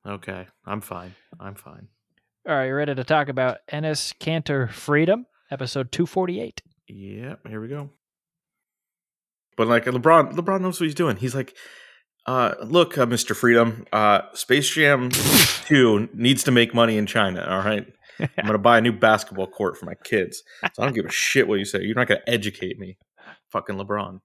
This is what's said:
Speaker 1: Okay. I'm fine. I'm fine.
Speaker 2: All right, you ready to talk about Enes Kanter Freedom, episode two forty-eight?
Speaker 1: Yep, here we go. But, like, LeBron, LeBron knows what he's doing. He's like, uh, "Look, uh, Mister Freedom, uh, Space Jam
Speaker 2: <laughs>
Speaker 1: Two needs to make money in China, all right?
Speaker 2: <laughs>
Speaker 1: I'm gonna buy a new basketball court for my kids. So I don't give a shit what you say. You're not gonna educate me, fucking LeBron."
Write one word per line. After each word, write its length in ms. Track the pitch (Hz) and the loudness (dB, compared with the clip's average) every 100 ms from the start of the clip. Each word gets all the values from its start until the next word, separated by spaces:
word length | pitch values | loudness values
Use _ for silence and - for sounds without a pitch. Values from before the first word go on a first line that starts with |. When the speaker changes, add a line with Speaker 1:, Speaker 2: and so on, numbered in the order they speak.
| 104 | -12
Speaker 1:
Okay. 420 | 101 - 95 92 _ - | -12 -12 -14 -14 _ -10
I'm 160 | 104 | -10
fine. 320 | - 90 92 92 _ - | -10 -14 -14 -20 _ -20
I'm 160 | 98 98 | -18 -18
fine. 320 | - 92 98 _ _ _ _ _ - | -20 -20 -20 _ _ _ _ _ -6
Speaker 2:
All 80 | 147 | -4
right, 100 | 131 | -2
you 80 | 135 | -2
ready 180 | 147 | -4
to 100 | 131 | -4
talk 240 | 127 156 143 | 0 0 0
about 300 | 131 127 117 - | -2 -2 -2 -8
Enes 420 | 147 156 151 - - | -6 -4 -4 -6 -8
Kanter 520 | - 160 151 139 120 | -4 -4 -2 -2 -2
Freedom, 540 | - - 147 165 220 247 _ _ | -6 0 2 4 0 -2 _ _
episode 420 | 135 127 139 127 | -10 -6 -6 -6
two 140 | - 180 | -2 -2
forty-eight? 560 | - 185 180 233 - _ _ _ | -2 -4 -6 -10 -14 _ _ _
Speaker 1:
Yep, 600 | 98 98 101 127 - - | -18 -16 -14 -14 -16 -14
here 120 | 110 | -12
we 80 | 113 | -10
go. 220 | 143 143 _ _ _ _ _ _ _ _ _ _ _ _ _ _ _ _ - | -12 -14 _ _ _ _ _ _ _ _ _ _ _ _ _ _ _ _ -2
But, 100 | 113 | 2
like, 180 | 120 - | 2 2
LeBron, 480 | 123 156 165 143 | 0 6 6 4
LeBron 280 | - 170 190 | -2 -2 -2
knows 180 | 185 175 | -2 -2
what 60 | 165 | -4
he's 80 | |
doing. 240 | 143 165 101 | 0 -2 -2
He's 160 | 123 | -4
like, 220 | 131 123 - - - - _ _ _ - | -6 -8 -12 -20 -20 -20 _ _ _ -4
uh, 260 | 127 120 - | 0 0 -2
"Look, 340 | 110 165 170 151 | 0 2 2 2
uh, 80 | 120 | 0
Mister 260 | 120 - | 0 -2
Freedom, 520 | 107 123 117 117 113 - | 0 4 6 4 0 -4
uh, 300 | 107 107 101 - | 2 4 4 2
Space 360 | - - 135 139 | -12 0 2 2
Jam 400 | 160 151 139 127 | 2 4 4 0
Speaker 2:
<laughs> 560 | 123 139 - - - - | 0 2 4 4 0 2
Speaker 1:
Two 420 | 147 123 104 117 | 6 6 4 0
needs 300 | - 120 135 | 0 2 2
to 80 | - | 4
make 240 | 123 117 120 | 4 4 4
money 220 | 117 107 | 2 2
in 100 | 104 | -2
China, 340 | 117 101 92 82 | 0 0 -2 -4
all 140 | 95 | -2
right? 240 | 98 107 - _ | -2 -4 -6 _
Speaker 2:
<laughs> 160 | _ - | _ -8
Speaker 1:
I'm 260 | 156 - 104 | -8 -4 -2
gonna 140 | 107 | 2
buy 180 | 101 117 | 6 6
a 40 | |
new 100 | 117 | 4
basketball 540 | 110 110 107 - 95 95 | 2 4 4 0 -8 -8
court 280 | - 98 - | -4 -6 -6
for 100 | 85 | -14
my 80 | 85 | -14
kids. 480 | - 107 90 - _ - - | -4 -2 -2 -8 _ -8 -8
So 100 | - | -2
I 20 | 135 | -4
don't 80 | |
give 120 | 117 78 | -2 -6
a 60 | |
shit 360 | - - 135 113 | -4 0 0 2
what 100 | 104 | 0
you 80 | 101 | -2
say. 160 | 98 | -4
You're 140 | 95 113 | -4 -2
not 120 | 123 | 0
gonna 140 | 101 - | 0 0
educate 500 | 117 104 - 92 - | -2 -4 -6 -10 -10
me, 200 | 95 92 _ _ - - _ | -14 -18 _ _ -20 -20 _
fucking 260 | 92 - 98 | -10 -8 -10
LeBron." 440 | 98 104 98 92 | -6 -6 -6 -12